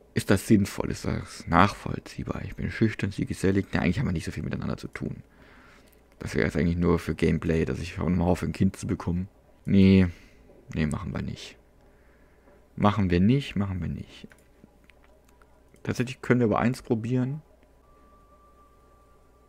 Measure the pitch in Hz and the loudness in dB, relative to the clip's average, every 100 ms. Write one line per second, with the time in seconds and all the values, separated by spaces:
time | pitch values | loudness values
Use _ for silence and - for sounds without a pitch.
0 | - - - 98 - 110 98 - - - | -8 -6 0 0 4 4 4 -4 -6 -4
1 | - 80 - - - 85 98 - - - | -4 -6 -6 -14 0 4 4 2 -8 -8
2 | - - - - - - 90 - 113 - | -10 -12 -8 -8 -8 -8 -8 0 0 0
3 | 98 - - - 95 98 - - - 85 | -6 -4 -6 -2 0 0 0 0 0 0
4 | - 85 - - - - - - - - | -2 -2 -4 -8 -6 -6 -6 -6 -8 -10
5 | - - - _ - - - - - - | -8 -10 -14 _ -20 -20 -20 -20 -20 -20
6 | _ _ - - 78 - 85 87 87 85 | _ _ -6 -2 0 2 0 2 2 2
7 | - 78 82 82 82 82 76 64 87 - | 0 0 0 2 0 0 0 -2 -6 -4
8 | 85 87 87 92 85 - 95 - 98 87 | -2 2 2 0 -2 0 0 0 -6 -4
9 | - 87 95 - _ _ - 98 95 95 | -2 -4 -6 -12 _ _ 0 6 8 8
10 | 90 - - - - - - - 76 69 | 6 0 -18 -20 -20 -20 -10 -2 -2 -2
11 | - - 71 - - - _ _ _ _ | -6 -8 -8 -10 -14 -20 _ _ _ _
12 | _ _ _ _ _ - _ - 101 104 | _ _ _ _ _ -20 _ 0 2 2
13 | 95 87 98 139 - - 98 92 90 - | 2 4 6 4 0 -4 -4 -4 -6 -6
14 | - - - - _ _ - _ _ _ | -10 -18 -20 -20 _ _ -20 _ _ _
15 | _ _ _ _ _ _ _ - - 107 | _ _ _ _ _ _ _ -10 -6 -2
16 | 123 - - 123 117 - 113 127 - 117 | -4 -6 2 2 4 2 2 -2 -2 -2
17 | 113 127 127 151 - _ _ _ _ - | 0 -2 -2 -4 -12 _ _ _ _ -20
18 | - 1077 1077 1077 1077 1077 _ _ _ _ | -20 -20 _ -20 _ _ _ _ _ _
19 | _ - _ _ | _ -20 _ _